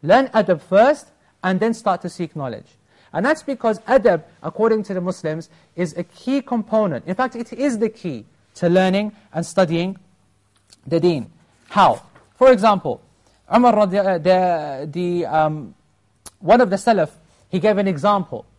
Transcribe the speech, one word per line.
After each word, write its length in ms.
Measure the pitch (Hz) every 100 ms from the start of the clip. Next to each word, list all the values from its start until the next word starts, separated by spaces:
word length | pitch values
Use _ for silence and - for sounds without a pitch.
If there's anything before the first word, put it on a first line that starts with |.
Learn 260 | 147 220 262
adab 340 | 220 190 170
first 460 | - 190 247 302 - _ _ _
and 160 | 180 185
then 140 | 220
start 260 | 226 - 175
to 80 | 180
seek 260 | - 165
knowledge. 320 | - 135 110 - _ _ _ _
And 140 | 151 220
that's 160 | 302
because 360 | - 262 233 220
adab, 420 | - 254 208 180 - _
according 420 | - - 220 220
to 100 | 208
the 80 | 190
Muslims, 480 | 180 185 160 156 165 _ _ -
is 180 | 175 151
a 40 |
key 380 | 175 _ - 277
component. 680 | - 240 208 220 208 131 -
In 80 |
fact, 220 | 185 254 226
it 160 | 233
is 260 | - 285 226
the 120 | 220
key 340 | 220 180 127 104 _ _
to 160 | - 175
learning 420 | 180 185 190 214 - _
and 100 | 156
studying 540 | 170 - 180 170 180 190 _ _ _ _ _ _ _ _ -
the 140 | 165
deen. 300 | 175 160 110 _ _ _ _
How? 340 | - 180 117 - - _ _
For 140 | 262
example, 520 | 247 220 196 151 117 _ _ _ _ _
Umar 220 | 220 247
radi-, 300 | 214 208 190
uh, 140 | 196 180
the, 720 | 156 185 185 170 151 139 151
the, 360 | 151 180 175 165
um, 480 | 156 156 156 120 - _ _ _ _ - _
one 220 | 170 233
of 100 | 240
the 60 | 190
Salaf, 340 | - 214 156 _ _ _ _
he 80 | 185
gave 160 | 190 202
an 100 | 196
example. 600 | 165 175 202 185 117 -